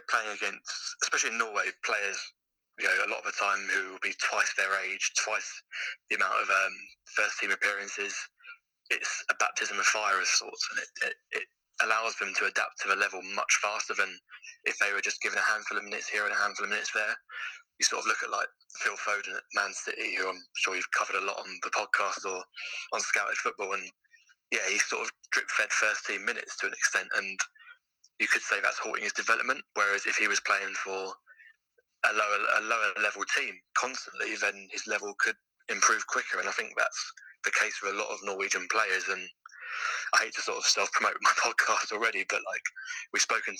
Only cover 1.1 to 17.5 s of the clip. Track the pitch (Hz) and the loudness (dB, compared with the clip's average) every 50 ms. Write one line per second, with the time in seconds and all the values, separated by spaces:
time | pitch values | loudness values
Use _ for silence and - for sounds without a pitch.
1.1 | - 139 135 123 113 117 117 110 104 98 92 95 - - - - 110 104 101 98 | 2 2 2 0 0 0 -2 0 0 0 0 0 -2 -4 -2 0 0 0 0 -2
2.1 | 95 - - - - _ _ _ _ _ _ _ _ - - - - 98 104 104 | -4 -4 -8 -10 -14 _ _ _ _ _ _ _ _ -2 2 2 4 4 2 0
3.1 | 110 - - 104 - - 104 101 98 98 98 95 95 95 95 95 95 95 - 98 | -2 -4 -4 -6 -4 0 0 2 2 0 0 0 0 0 0 -2 -6 -6 -6 -6
4.1 | 95 - - - - 104 98 - - - 98 98 98 98 95 92 95 95 - - | -4 -2 -2 0 2 2 2 2 2 0 0 2 0 0 -2 -4 -4 -2 -2 0
5.1 | - - - 110 107 98 95 - - - - _ - - - - - - _ _ | 0 0 0 0 -2 -2 -4 -6 -10 -14 -16 _ -10 -8 -6 -6 -8 -10 _ _
6.1 | 120 101 98 95 110 110 104 98 98 95 95 95 95 98 101 - - _ _ - | 0 2 2 4 4 2 2 4 4 4 4 2 -2 -6 -14 -18 -20 _ _ -6
7.1 | - - 107 101 - - 107 98 95 - - 104 101 101 101 101 - 104 101 101 | 0 0 0 0 0 -2 0 -2 0 2 2 0 0 0 -4 -6 -6 -4 -4 -4
8.1 | - - - - _ _ - - - - _ _ _ _ _ - - - - - | -4 -8 -10 -10 _ _ -20 -20 -20 -20 _ _ _ _ _ -2 -2 0 0 -4
9.1 | - - - - - - - - - - 107 104 101 101 92 - - 107 107 101 | -4 -4 -2 -2 0 2 2 0 2 0 -2 -2 0 2 2 4 4 4 4 4
10.1 | 98 95 90 - - - - - - - - - - - - - _ - - - | 4 4 4 4 2 2 0 0 -4 -6 -6 -2 -2 -4 -4 -6 _ -2 -2 -2
11.1 | - - _ _ - - - - _ _ _ _ _ - - 110 110 113 113 113 | -2 -6 _ _ -6 -6 -6 -6 _ _ _ _ _ 0 2 2 4 2 2 0
12.1 | 107 - 104 95 92 - 104 98 - - 104 - - - - 98 98 98 101 101 | -2 -2 -4 -2 0 0 0 2 2 0 0 0 -2 -6 0 0 2 2 2 0
13.1 | 98 92 95 92 101 104 - - - - - 104 107 107 - - 104 - 98 95 | 0 -4 -8 -6 -4 -2 2 4 4 4 4 0 0 -2 -2 -2 0 0 0 0
14.1 | 92 - _ _ - - - - - - _ - - - 104 101 101 98 - 101 | -2 -10 _ _ -20 -18 -18 -18 -20 -6 _ 4 6 8 8 8 6 2 0 0
15.1 | - - - 104 101 101 92 - 107 107 104 - 107 101 101 104 104 104 - - | -2 0 -2 0 2 2 4 4 2 2 0 -2 -2 -2 -2 -2 -4 -6 -4 -2
16.1 | 107 104 104 101 104 101 104 101 98 101 101 101 104 104 104 - - 107 107 107 | 0 0 0 2 2 2 2 2 2 -2 -2 0 0 -2 -2 -2 -2 0 0 0
17.1 | 113 - - _ - - - - | -2 -4 -6 _ -12 -10 -10 -10